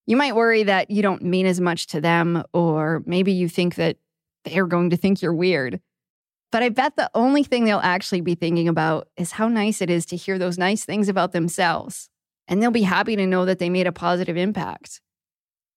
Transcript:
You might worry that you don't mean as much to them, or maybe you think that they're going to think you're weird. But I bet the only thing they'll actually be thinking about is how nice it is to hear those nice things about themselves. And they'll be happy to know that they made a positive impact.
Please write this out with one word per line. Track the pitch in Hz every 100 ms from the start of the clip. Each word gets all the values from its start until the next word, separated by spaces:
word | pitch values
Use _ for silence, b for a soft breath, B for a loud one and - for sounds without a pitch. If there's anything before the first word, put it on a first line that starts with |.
| -
You | 240
might | 285 220
worry | 233 220
that | 202 190 -
you | 208
don't | 202 -
mean | 175 185 190
as | 180
much | 180 165 -
to | 156
them, | 165 170 170 170 -
or | 175 170 156 156 160 170
maybe | 180 190
you | 185 175
think | 190 175 170
that | 165 - _ _ _ _
they're | - 165 180
going | 175 175
to | 170
think | 196 196
you're | 165
weird. | 165 185 156 127 185 - _ _ _ _ _ _
But | 226
I | 247
bet | 220 285 -
the | - 226
only | 247 285
thing | 277 247
they'll | 226 202
actually | 180 180 - 185
be | 170 170
thinking | 170 170 170
about | 165 156 156 - -
is | 170
how | - 220
nice | 226 208 214
it | 175
is | 175 -
to | 180
hear | - 190
those | 180 175
nice | 180 214
things | - 202 202
about | 190 175
themselves. | 175 170 - 170 165 - - - _ _ _ -
And | 185
they'll | 240
be | 233
happy | 190 180 208 208
to | 190
know | 185 185
that | 185
they | 175
made | 185 180
a |
positive | 175 175 180 180 170
impact. | 190 196 95 - - - _ _ _ _ _ _ _